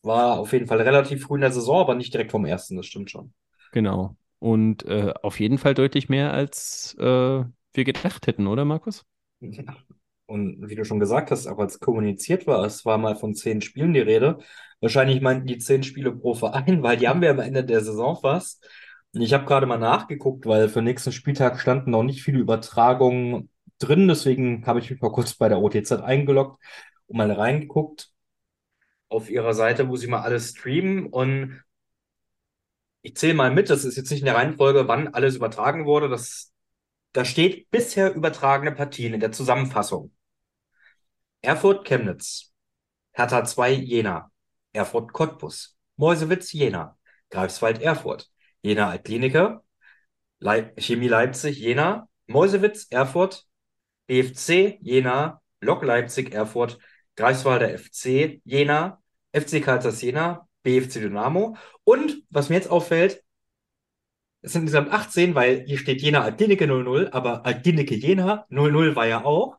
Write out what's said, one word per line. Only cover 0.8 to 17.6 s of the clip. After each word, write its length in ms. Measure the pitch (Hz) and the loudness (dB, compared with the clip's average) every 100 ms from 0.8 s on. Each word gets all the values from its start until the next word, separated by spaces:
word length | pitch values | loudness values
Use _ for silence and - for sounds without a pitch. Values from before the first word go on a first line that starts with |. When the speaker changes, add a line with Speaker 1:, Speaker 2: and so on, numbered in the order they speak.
Speaker 1:
relativ 420 | 117 139 139 139 | 6 4 4 -6
früh 120 | - 143 | -4 0
in 60 | |
der 100 | 135 | 0
Saison, 300 | 123 117 170 | 0 2 2
aber 140 | 143 123 | 4 0
nicht 180 | 123 | -2
direkt 180 | 117 110 | -6 -4
vom 140 | 110 82 | -4 -2
ersten, 320 | 92 - 92 | -4 -6 -12
das 80 | 90 | -12
stimmt 260 | 101 98 | -14 -14
schon. 220 | - - _ _ _ _ | -16 -20 _ _ _ _
Speaker 2:
Genau. 420 | 120 107 95 95 - _ _ | -2 0 0 -4 -10 _ _
Und, 460 | 117 110 110 104 - | 0 4 2 0 -2
äh, 280 | 104 104 - | -2 -2 -4
auf 180 | 104 - | -8 -2
jeden 180 | 107 135 | -2 2
Fall 160 | 143 | 2
deutlich 340 | 135 135 143 - | 2 2 0 0
mehr, 260 | 135 147 | 0 0
als, 600 | 139 143 - - - - - | -2 -4 -6 -12 -12 -14 -2
äh, 60 | |
wir 800 | 123 127 127 135 123 _ _ - | 2 2 2 0 -4 _ _ -2
gedacht 420 | 131 - 180 - - | -2 -2 -6 -4 -4
hätten, 220 | - 98 | -2 0
oder, 160 | 113 | 0
Markus? 420 | 147 156 - - _ _ _ _ | 0 -2 -6 -14 _ _ _ _
Speaker 1:
Ja. 340 | - - 139 - _ _ _ _ _ | -18 -16 -16 -18 _ _ _ _ _
Und 440 | 104 98 - 104 | -6 -6 -8 -12
wie 60 | 107 | -8
du 100 | 107 | -4
schon 140 | 107 | 0
gesagt 320 | 101 123 - | 2 2 0
hast, 160 | 120 - | -4 -4
auch 100 | 98 | -6
als 220 | 101 - | -6 -2
kommuniziert 680 | - 113 104 95 - 185 - | -2 0 -2 -4 -2 -2 2
war, 180 | 120 | 0
es 220 | 104 - 113 | 0 -4 0
war 140 | 110 | 0
mal 160 | 110 107 | 0 -4
von 180 | 110 | -6
zehn 280 | 104 117 107 | -6 -4 -4
Spielen 320 | 101 - 165 | -6 -2 2
die 60 | 147 | 2
Rede. 380 | 107 110 135 165 - - - _ | 4 4 4 0 -12 -20 -20 _
Wahrscheinlich 420 | 113 139 135 131 | 0 2 2 2
meinten 260 | 131 131 127 | 2 0 -4
die 100 | 120 | -8
zehn 240 | - 135 | 0 0
Spiele 300 | - - 131 113 | 0 -4 -6 -4
pro 200 | 120 113 | -4 -2
Verein, 480 | 110 131 135 180 | -4 -2 2 2
weil 140 | 120 117 | 2 2
die 100 | 120 | 2
haben 140 | 165 | 4
wir 100 | 170 | 4
am 80 | 131 | 2
Ende 260 | 110 135 | 0 -4